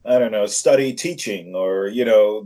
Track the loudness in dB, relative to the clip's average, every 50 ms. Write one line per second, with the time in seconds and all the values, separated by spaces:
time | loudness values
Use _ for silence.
0 | -4 0 2 2 2 2 0 -2 -2 -2 -2 0 2 4 4 4 2 0 -4 -6
1 | -8 -8 -8 -8 -8 -8 -8 -10 -10 -10 -6 -4 -2 -2 -2 -2 -2 -4 -2 -2
2 | 0 4 4 4 4 4 2 -4 -8